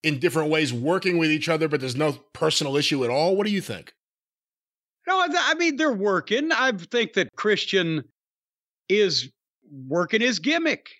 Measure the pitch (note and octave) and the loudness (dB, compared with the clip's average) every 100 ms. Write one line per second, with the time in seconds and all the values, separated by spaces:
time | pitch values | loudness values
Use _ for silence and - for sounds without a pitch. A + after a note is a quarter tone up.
0 | D#3 C#3 D#3+ D3+ D3+ D#3 D3 A#2+ C3+ F#3 | -2 0 0 0 0 2 0 -2 0 0
1 | F#3 F3 D#3+ D3+ E3 D#3 D#3+ D3 C3 B2 | 0 2 2 0 0 0 0 -2 -2 -2
2 | D3+ C#3+ _ - D#3+ - D3 C#3 C#3+ C#3+ | -2 -2 _ -2 0 0 0 0 2 0
3 | A#2+ C3 E3+ F#3+ G#3 G3+ - F#2+ - _ | 2 2 2 2 0 -2 -4 -12 -12 _
4 | _ _ _ _ _ _ _ _ _ _ | _ _ _ _ _ _ _ _ _ _
5 | - F#4+ F4 E4+ C4 D#4+ E4+ C4+ D#4 G#3+ | -2 0 2 0 0 0 0 2 0 0
6 | G3+ F#3 - A3 D#4 C#4 C4 G3+ E3+ A#3+ | 0 0 0 -2 0 0 0 -2 -4 -2
7 | A3+ - F3 - G#3+ G3+ - F#3+ E3+ D#3+ | 0 0 -2 -2 0 0 0 0 0 -4
8 | - _ _ _ _ _ _ _ - G3+ | -6 _ _ _ _ _ _ _ -2 2
9 | G3 D3 B2+ _ _ _ _ C#3+ C3 E3 | 2 0 -6 _ _ _ _ -16 -4 -2
10 | F3 A3 B3 G3 E3 E4 E4 D3+ - | 0 2 0 0 -2 0 0 -4 -8